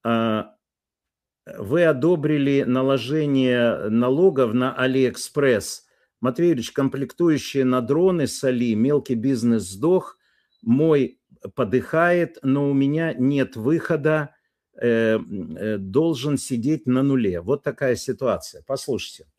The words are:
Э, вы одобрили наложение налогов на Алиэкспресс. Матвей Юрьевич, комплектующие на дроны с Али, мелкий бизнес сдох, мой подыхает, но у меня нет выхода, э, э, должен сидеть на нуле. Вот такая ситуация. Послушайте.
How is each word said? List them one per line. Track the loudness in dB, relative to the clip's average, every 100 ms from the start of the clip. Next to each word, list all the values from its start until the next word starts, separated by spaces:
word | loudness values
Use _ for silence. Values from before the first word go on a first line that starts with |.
| -2
Э, | 0 0 -2 -4 _ _ _ _ _ _ _ _ _ -20
вы | -14 -4 2
одобрили | 2 2 2 0 0 0 2 2
наложение | 2 0 2 0 0 -2 0 2 2 2 2 0 -2
налогов | 0 2 4 4 4 2
на | 2 -2 0
Алиэкспресс. | 0 2 0 -2 -6 0 2 2 -2 -12 -18 _ _ _
Матвей | -4 0 0
Юрьевич, | 0 -2
комплектующие | -2 -2 -2 -8 0 2 2 0 0 2
на | 2
дроны | 2 2 2 2 -2
с | -2
Али, | -2 0 0 2
мелкий | 2 2 0 -2
бизнес | 0 0 2 0
сдох, | -2 -4 0 0 -2 -14 _ _ _ _
мой | 0 2 4 2 0 -4 _ _ -16 -6
подыхает, | -2 0 0 0 2 2 0 -4
но | -2 0 2
у |
меня | 2 2 0 -2
нет | 0 0 0 -2 -2
выхода, | -2 -2 0 -2 2 0 -2 -10 _ _ _ -4
э, | 0 2 2 0
э, | -2 -10 -10 -8 -6 -6
должен | -2 0 0 0 -2 -4
сидеть | -4 -4 -2 -2 0
на | 0
нуле. | 2 0 0 -2
Вот | -2 -4
такая | -4 -4 -2 -2
ситуация. | -4 -4 -2 -4 -6 -20 -10
Послушайте. | -8 -4 -6 -6 -16 -20